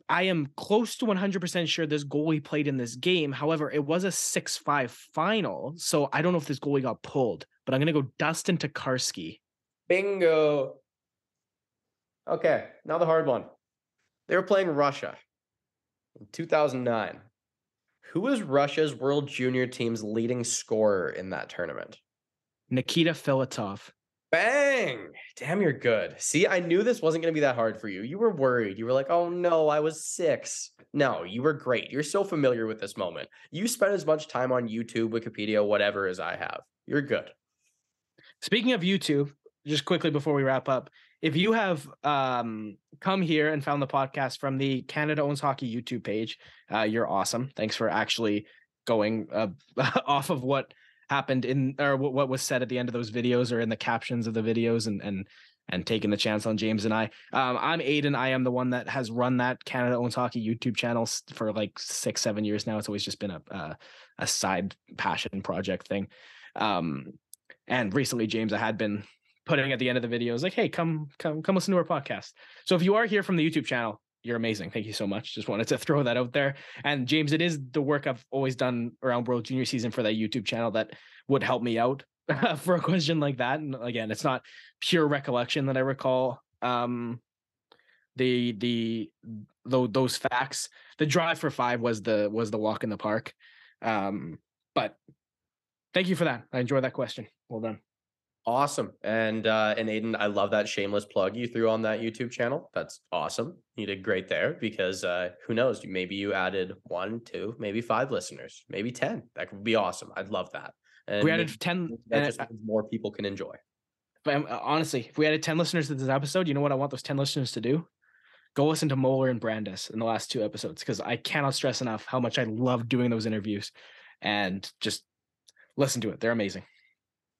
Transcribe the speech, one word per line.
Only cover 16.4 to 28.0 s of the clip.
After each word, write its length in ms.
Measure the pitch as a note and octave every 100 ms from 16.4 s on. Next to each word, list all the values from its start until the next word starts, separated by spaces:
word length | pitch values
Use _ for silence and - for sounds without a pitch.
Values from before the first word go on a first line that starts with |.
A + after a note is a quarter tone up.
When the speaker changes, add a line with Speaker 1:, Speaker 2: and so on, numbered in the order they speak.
Speaker 2:
thousand 400 | E3 D#3 D3 B2+
nine. 360 | B2 A2+ F#2+ - - _ _ _ _ _ _ _ -
Who 100 | E3
was 200 | A#3 C4
Russia's 520 | E3 C#3 C#3+ D#3 D#3
World 340 | C3 C3 C#3+ C#3
Junior 380 | - B2+ B2+ B2+
team's 360 | - A#2 A2+
leading 420 | G#2+ A2 A#2 B2
scorer 640 | A#2 - - A2 G#2+ G2 D#2
in 200 | - F#2+
that 180 | E2 G1+
tournament? 480 | - E2+ A#1 G1+ - _ _ _ _ _ _ _
Speaker 1:
Nikita 440 | B2+ - E3+ E3
Filatov. 680 | D#3 - C3+ B2+ - G#2 G2+ - _ _ _ _
Speaker 2:
Bang! 760 | E3+ G#3+ C#4+ C#4 C4 F3+ A#2 E2+ - - -
Damn, 240 | C3 F#3
you're 120 | F3+
good. 420 | B2+ B2 G#2+ E2+ -
See, 280 | - D3+ F#3+
I 140 | F#3
knew 220 | E3+ F3
this 180 | A3 A3+
wasn't 200 | D#3+ D#3+
gonna 100 | E3
be 80 | D#3
that 160 | C#3+ A#2+
hard 240 | A2+ A2
for 80 | A2
you. 140 | F#2